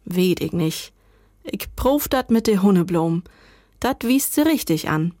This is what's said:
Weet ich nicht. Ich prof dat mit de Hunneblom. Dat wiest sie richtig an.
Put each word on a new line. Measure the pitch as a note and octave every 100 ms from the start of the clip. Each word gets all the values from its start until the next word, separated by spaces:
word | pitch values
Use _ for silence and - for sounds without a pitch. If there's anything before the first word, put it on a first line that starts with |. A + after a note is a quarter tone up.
Weet | - F3+ F#3 E3+
ich | D#3+
nicht. | F3 D#3+ - - _ _ _ _ _
Ich | - G3+ -
prof | - B3+ D4 -
dat | C4 -
mit | A3+ A3+
de | G3+
Hunneblom. | G3+ F#3 E3+ E3+ E3 E3+ - _ - _ _ _
Dat | A#3+ C4+
wiest | A#3 C4+ -
sie | -
richtig | D#4 D#4 - D#3+ -
an. | D#3 E3+ -